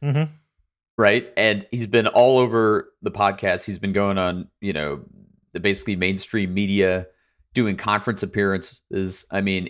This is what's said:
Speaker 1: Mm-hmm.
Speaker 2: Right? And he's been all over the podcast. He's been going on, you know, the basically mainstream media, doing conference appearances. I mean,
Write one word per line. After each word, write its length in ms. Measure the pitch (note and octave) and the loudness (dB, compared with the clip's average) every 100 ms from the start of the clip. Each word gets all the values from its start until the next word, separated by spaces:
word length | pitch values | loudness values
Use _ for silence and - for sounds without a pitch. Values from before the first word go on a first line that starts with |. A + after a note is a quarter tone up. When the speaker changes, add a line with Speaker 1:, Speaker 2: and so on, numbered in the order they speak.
Speaker 1:
Mm-hmm. 320 | C#3+ C#3+ D#3 - _ _ _ _ _ - | -2 0 -2 -6 _ _ _ _ _ 2
Speaker 2:
Right? 340 | G#2 A2+ A#2+ - | 4 4 0 0
And 300 | G#2+ G#2 G2 | 0 0 -4
he's 180 | B2 A2 | -8 0
been 200 | A2+ G#2+ | 2 4
all 320 | - B2 C3 | 4 6 6
over 520 | B2 A2+ A2 G#2+ - _ | 4 4 2 2 -2 _
the 80 | G2+ | -8
podcast. 540 | G2+ G2+ G2 G2 F2+ - | 0 0 0 -2 -2 -4
He's 140 | F#2+ | -6
been 140 | G2 | -4
going 240 | G2 G2+ F#2+ | 0 0 0
on, 300 | F2+ F2+ - _ | -2 -4 -10 _
you 120 | G2+ | -6
know, 280 | D#2 D2+ C#2+ B1 - - _ _ | -4 -4 -6 -12 -20 -20 _ _
the 60 | F2 | -4
basically 360 | G2 G2 - F#2+ | -2 -2 -4 -2
mainstream 600 | F#2 F#2+ - A2 F#2+ F#2 | -2 -2 -4 -4 -2 -2
media, 500 | G2+ G2 F#2 F#2 F2+ _ _ _ _ | 0 2 2 0 -6 _ _ _ _
doing 240 | - A2 F#2+ | -2 -2 -2
conference 460 | - G#2 A2 G#2 | -2 -2 -2 -4
appearances. 1000 | G2 G#2+ G2 F#2+ F2+ - _ F#2+ F#2+ F2+ - | -4 0 0 -2 -6 -16 _ -6 -4 -6 -6
I 100 | G2 | -4
mean, 280 | G2 F#2+ F2+ | -2 -2 -4